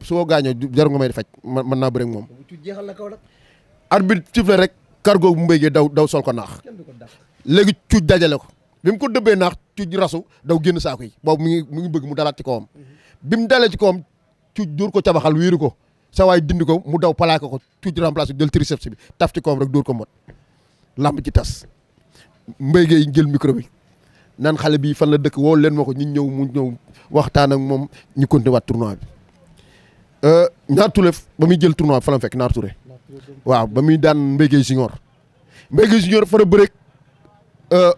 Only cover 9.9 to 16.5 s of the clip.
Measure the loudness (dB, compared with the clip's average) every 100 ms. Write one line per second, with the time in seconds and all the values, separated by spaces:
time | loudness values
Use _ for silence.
9.9 | -4 -4 -6 -12 _ -4 -2 0 -2 -4
10.9 | -8 -14 _ -2 -2 0 -2 -4 -8 -6
11.9 | -8 -8 -6 -6 -6 -8 -8 -10 -20 -20
12.9 | _ _ _ -4 -2 2 2 2 2 0
13.9 | 0 -6 _ _ _ _ -10 -8 -4 -2
14.9 | 0 0 0 2 2 2 0 -2 -6 _
15.9 | _ _ 0 2 2 0